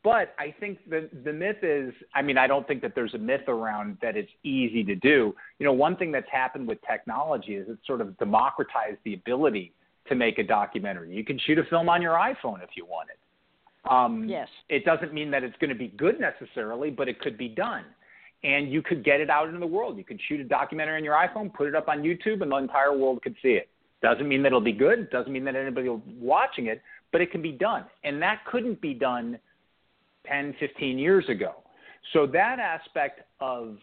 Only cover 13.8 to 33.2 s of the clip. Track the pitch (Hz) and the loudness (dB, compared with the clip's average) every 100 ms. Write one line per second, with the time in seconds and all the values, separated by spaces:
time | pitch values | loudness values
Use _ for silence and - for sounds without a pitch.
13.8 | - 127 120 113 110 170 123 - _ 139 | 4 4 4 0 -4 -6 -8 -16 _ 0
14.8 | 165 160 160 151 151 143 127 - 151 123 | 2 2 0 -6 -2 -2 -2 -4 -4 -4
15.8 | 120 101 160 330 180 - 120 - 110 120 | -8 0 0 2 -4 -6 -12 -8 -6 -4
16.8 | 147 143 139 120 143 110 123 113 226 156 | -6 -4 -4 -4 -8 -6 -8 -4 -4 -6
17.8 | - _ _ - - _ 147 143 143 151 | -12 _ _ -20 -20 _ 0 0 2 -2
18.8 | - 160 143 143 156 151 160 175 170 185 | -2 0 4 4 4 2 0 -4 -4 -2
19.8 | 240 202 185 107 - 151 127 139 139 156 | -4 -8 -14 -12 -6 -6 0 -2 0 -4
20.8 | 156 156 151 151 180 214 208 - 147 151 | -4 -2 2 4 4 0 -8 -2 0 0
21.8 | 151 151 151 175 214 214 160 135 131 143 | 0 0 0 0 -2 -2 0 0 2 4
22.8 | 139 139 131 123 131 - 135 104 - _ | 4 4 2 2 -6 0 4 4 2 _
23.8 | _ _ - - 143 135 139 127 110 104 | _ _ 2 4 2 4 6 4 2 4
24.8 | 143 240 202 123 123 135 135 131 135 127 | 4 4 0 -4 -4 -6 -4 -4 -4 -4
25.8 | 127 113 - 117 120 165 262 - 117 110 | -4 -6 -10 -8 2 2 2 -2 -4 -6
26.8 | - - _ 165 175 175 160 131 202 190 | -10 -20 _ 2 2 0 -6 -2 0 0
27.8 | - _ 147 143 180 214 - 247 240 196 | -6 _ -6 -2 0 -2 -4 -2 -2 -4
28.8 | 156 123 131 123 117 120 _ _ _ _ | -6 0 0 0 -4 -8 _ _ _ _
29.8 | _ _ _ _ - 143 143 135 143 - | _ _ _ _ -6 -4 -4 -4 -6 -4
30.8 | 139 127 151 190 151 107 - - _ _ | -4 0 4 4 4 -2 -4 -6 _ _
31.8 | - - - 165 143 156 220 254 202 160 | -20 -20 0 2 4 4 2 0 -4 -4
32.8 | - 160 139 - | -6 -2 -2 -4